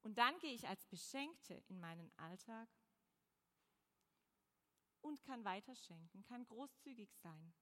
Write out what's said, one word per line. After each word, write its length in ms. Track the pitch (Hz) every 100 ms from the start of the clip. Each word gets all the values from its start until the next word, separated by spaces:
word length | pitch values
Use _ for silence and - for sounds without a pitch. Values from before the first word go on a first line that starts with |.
Und 160 | 220 214
dann 200 | 240 339
gehe 120 | 320
ich 160 | 240 -
als 160 | 190 -
Beschenkte 680 | 175 - 269 285 339 - 160 -
in 120 | 185
meinen 320 | 170 165 165 -
Alltag 500 | 160 185 - 226 226 - _ _ _ _ _ _ _ _ _ _ _ _ _ _ _ _ _ _ _ _ _ _
und 220 | 302 285
kann 220 | - 247
weiterschenken, 800 | 202 190 - 254 - 165 165 190
kann 200 | 208 247
großzügig 680 | 240 220 277 - 294 240 202 -
sein. 320 | 170 156 165 -